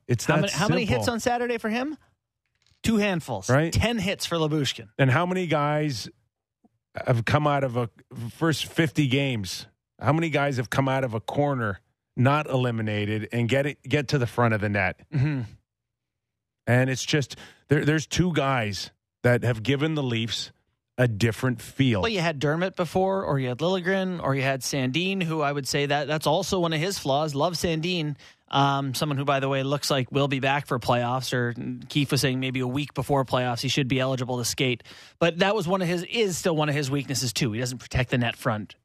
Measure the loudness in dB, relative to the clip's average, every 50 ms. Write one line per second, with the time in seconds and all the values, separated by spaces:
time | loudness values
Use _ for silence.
0 | _ -2 -2 -2 0 2 2 2 2 0 0 0 2 2 2 2 2 0 0 0
1 | 0 0 -2 0 0 0 0 0 0 -2 -2 -2 -2 -2 -2 -2 -4 -4 -6 -10
2 | _ _ _ _ _ _ _ _ _ _ _ _ _ _ _ _ -2 2 2 4
3 | 2 2 0 -2 -4 -4 -8 -4 0 2 4 4 4 2 2 2 2 2 2 0
4 | 0 -2 -2 -4 -4 -2 0 0 0 2 2 0 0 -2 -4 -6 -10 -8 _ 2
5 | 4 4 4 4 2 2 0 0 0 0 0 2 2 2 2 2 0 0 -2 -6
6 | -8 -12 -16 _ _ _ _ _ _ _ _ _ _ _ _ _ _ _ -12 -6
7 | 0 0 2 2 2 2 2 2 4 4 2 2 0 0 -2 -2 -4 -4 _ _
8 | -20 -16 -12 -10 -10 -10 -6 -2 0 0 0 0 -2 -4 0 0 0 0 2 0
9 | 2 2 2 0 0 0 -2 -4 -6 -6 -8 -10 -12 -16 _ _ _ _ _ -4
10 | 0 0 2 2 0 0 0 0 0 0 0 -2 -4 -4 -2 0 0 2 0 0
11 | 0 -2 -4 -6 -6 -4 -2 0 0 0 0 0 -2 -4 -4 -6 _ _ _ _
12 | _ _ 0 2 4 4 4 2 0 0 0 0 0 0 0 -2 -2 -2 -2 -2
13 | -2 -2 -2 -4 -4 -4 -2 0 0 2 2 2 0 0 -4 _ -6 -2 -2 -2
14 | 0 0 0 0 0 0 2 2 2 4 2 2 0 0 0 2 0 0 -2 _
15 | -10 -4 -2 0 0 0 0 -2 -6 -8 -12 -20 _ _ _ _ _ _ _ _
16 | _ _ _ _ _ _ _ _ _ _ _ _ 0 2 4 4 4 2 0 -4
17 | -2 0 0 0 0 0 -6 -16 -18 -20 -20 _ _ 0 0 2 2 2 2 2
18 | 0 -2 0 2 2 2 2 0 2 2 2 0 0 -2 -4 -6 -10 -12 _ _
19 | _ _ _ _ 2 4 4 4 2 0 -2 -2 0 -2 0 0 0 0 0 0
20 | -2 -2 -2 -2 -2 -2 -4 -6 -8 -10 -14 _ _ _ _ _ _ _ _ 2
21 | 2 2 2 2 2 2 2 2 0 0 0 -2 -6 -6 0 2 2 4 4 2
22 | 2 0 0 0 0 0 0 0 0 0 2 2 0 -2 -2 -2 -4 0 0 0
23 | 2 2 0 0 0 0 0 0 0 -2 -2 0 0 0 0 0 0 0 0 0
24 | 0 -2 -4 -2 -2 0 0 2 2 0 0 -2 -2 -4 -2 0 0 0 0 0
25 | 0 0 0 -2 -2 -2 0 0 0 0 -2 -2 -4 -2 -2 0 0 0 0 0
26 | 0 -2 -2 0 0 2 2 2 0 0 0 0 0 0 0 0 -2 -2 -4 -4
27 | -2 0 0 0 0 0 0 0 0 0 0 -2 -2 -2 -2 0 -2 -2 -2 -2
28 | -2 -4 -6 -8 -12 -20 -20 _ _ -2 2 2 4 4 2 0 -2 -2 -2 -2
29 | -2 -2 -2 -2 0 0 0 0 0 0 0 0 0 -2 -2 -2 -2 0 0 0
30 | 0 0 0 0 0 0 0 0 0 0 0 0 -2 -2 -4 -2 0 2 2 2
31 | 2 0 -2 -2 -2 -2 -2 0 0 -2 -2 -6 -8 -8 -8 -10 -8 -2 0 0
32 | 0 2 2 2 2 2 0 0 -2 -2 -2 -2 -2 -2 -2 -2 -4 -4 -6 -6
33 | -2 0 0 0 0 2 0 0 0 0 -2 -2 -2 -2 0 0 0 0 0 0
34 | 0 0 0 -2 -4 -4 -4 -4 -4 -4 -2 0 0 0 0 -4 -6 -16 -20 -20
35 | -20 -10 -2 0 2 2 4 4 2 2 2 0 0 0 0 0 0 0 -2 -4
36 | -4 -4 0 0 0 0 0 -2 0 0 0 0 0 0 0 -2 -2 -2 -2 -2
37 | -2 -2 -4 -4 -2 -2 -2 -2 -2 -2 -2 -2 -4 -6 -6 -8 -8 -4 -2 -2
38 | 0 0 0 0 0 0 -2 -2 -2 -2 -2 -2 -6 -10 -16 _